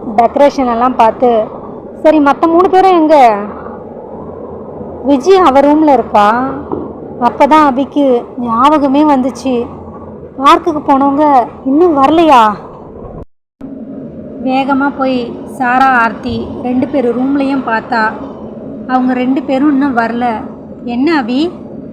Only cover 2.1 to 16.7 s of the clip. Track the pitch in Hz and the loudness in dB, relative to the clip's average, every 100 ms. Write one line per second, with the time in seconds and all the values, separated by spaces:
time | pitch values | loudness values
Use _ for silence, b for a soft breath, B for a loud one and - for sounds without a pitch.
2.1 | 311 277 277 330 330 370 370 381 359 311 | 4 4 2 2 4 4 4 4 4 6
3.1 | 302 240 202 208 - - - - - - | 6 6 4 -4 -12 -14 -14 -14 -16 -16
4.1 | - - - - - - - - - 254 | -14 -14 -14 -14 -14 -14 -14 -14 -6 -2
5.1 | 285 359 381 339 262 285 302 311 254 220 | 0 4 4 6 4 4 4 4 2 2
6.1 | 214 208 240 262 269 - - - - - | 2 4 2 -2 -6 -8 -10 -10 -12 -14
7.1 | - 240 - 277 311 294 254 262 294 277 | -2 -2 2 4 4 4 2 -2 0 2
8.1 | 240 - - 240 226 277 302 277 277 302 | 2 -2 -8 -4 2 4 4 2 2 4
9.1 | 269 262 - 269 240 240 - - - - | 2 0 -4 -4 -2 -4 -10 -16 -16 -16
10.1 | - - - 277 339 349 302 - 269 277 | -16 -16 0 2 4 2 -4 0 2 2
11.1 | 277 302 269 220 - 269 285 359 277 269 | 2 4 4 2 -4 -2 2 4 4 2
12.1 | 320 320 254 220 196 - - - - - | 4 6 6 4 0 -10 -18 -18 -16 -16
13.1 | - - _ _ - - - - - - | -16 -18 _ _ -20 -16 -14 -14 -14 -14
14.1 | - - - 254 262 269 269 285 - 262 | -14 -16 -8 -4 -2 0 0 -2 -2 -2
15.1 | 254 233 - - - 247 254 269 254 226 | -2 -6 -10 -10 -4 0 2 4 4 2
16.1 | 214 254 226 226 - 247 | -2 -8 -8 -8 -8 -4